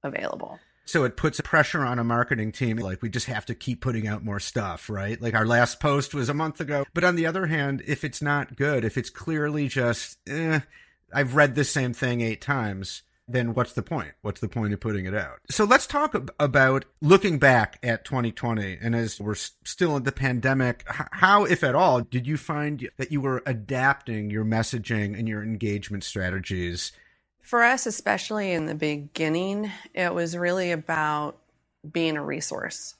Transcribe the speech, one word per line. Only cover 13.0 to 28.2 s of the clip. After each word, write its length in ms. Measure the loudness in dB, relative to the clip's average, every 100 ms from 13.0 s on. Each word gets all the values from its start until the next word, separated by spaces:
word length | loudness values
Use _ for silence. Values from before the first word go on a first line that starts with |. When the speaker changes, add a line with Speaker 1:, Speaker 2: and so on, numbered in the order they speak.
| _ _ -4
Speaker 2:
then 240 | -2 0
what's 220 | 0 -2
the 80 | -2
point? 300 | -4 -4 -6 -8
What's 180 | -8 -6
the 80 | -4
point 240 | -2 -2
of 80 | -2
putting 240 | -2 -4
it 100 | -2
out? 260 | -4 -4 -10 _
So 140 | 2
let's 220 | 6 6 4
talk 280 | 0 0
ab-, 180 | 0 -4 -2
about 460 | 2 6 6 4 -2 _
looking 360 | 6 8 8 6
back 400 | 6 6 4 -2
at 240 | -4 -4 -2
twenty 260 | -2 -2
twenty, 460 | -2 -2 -2 -2 -4
and 160 | -2 0
as 240 | 0 -4
we're 120 | -4
s-, 200 | -4 -6 _
still 320 | -10 0 2 2
in 60 |
the 60 | -2
pandemic, 720 | -2 0 2 2 2 2 0 -6
h-, 180 | -8 -6
how, 320 | 2 6 6
if 180 | 6 2
at 120 | 2
all, 260 | 4 4 4
did 260 | 2 -4 -2
you 120 | -4
find 500 | -4 -4 -2 -4 -10 _
that 160 | -4
you 80 | -2
were 220 | 0 -2
adapting 840 | -2 -4 -2 0 2 2 -2 -4 -2
your 140 | -2 2
messaging 720 | 2 0 -2 -2 0 0 -2
and 100 | -4
your 140 | -4
engagement 600 | -4 -2 -2 -2 -4 -8
strategies? 880 | -6 -4 -2 -4 -4 -2 -2 -4 -6 -10 _ _ _ _
Speaker 1:
For 200 | -2 4
us, 220 | 4 4
especially 680 | -2 -4 0 0